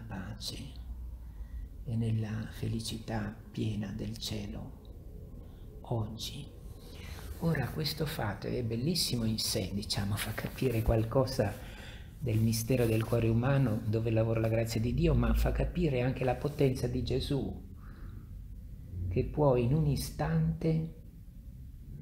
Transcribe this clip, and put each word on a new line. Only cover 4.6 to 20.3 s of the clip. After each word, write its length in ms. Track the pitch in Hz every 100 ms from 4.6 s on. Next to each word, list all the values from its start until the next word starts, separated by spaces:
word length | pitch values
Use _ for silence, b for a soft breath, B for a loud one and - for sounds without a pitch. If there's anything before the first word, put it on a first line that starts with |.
| - - - - - - - - B B B -
oggi." 640 | - 113 104 104 - 143 - - - - B B B B B -
Ora, 300 | 165 160 -
questo 360 | 156 147 - 151
fatto 420 | - 104 - 113
è 140 | 120
bellissimo 640 | 113 113 143 190 - 123
in 160 | 110 110
sé, 320 | - 113 90
diciamo, 440 | 98 - - 101 104
fa 160 | -
capire 480 | - - - 131 113
qualcosa 880 | 113 113 110 135 123 - 98 - B B B B B -
del 160 | 120 110
mistero 460 | 113 113 113 127 113
del 180 | 110
cuore 240 | 113 117 113
umano, 540 | 117 127 139 127 110 110
dove 240 | 113 113
lavora 300 | 110 113 113
la 80 | 113
grazia 320 | 113 113 113
di 140 | 117
Dio, 200 | 131 165
ma 200 | 123 120
fa 180 | 113 139
capire 520 | 120 139 175 165 127
anche 200 | 127 120
la 120 | 131 123
potenza 520 | 151 - 139 - 123
di 160 | 123
Gesù, 500 | 120 127 - 139 98 - - B B B B B B B - - - - - 90 -
che 160 | - -
può 320 | 151 147 123
in 160 | 120
un 140 | 156 147
istante 1120 | 135 - - 151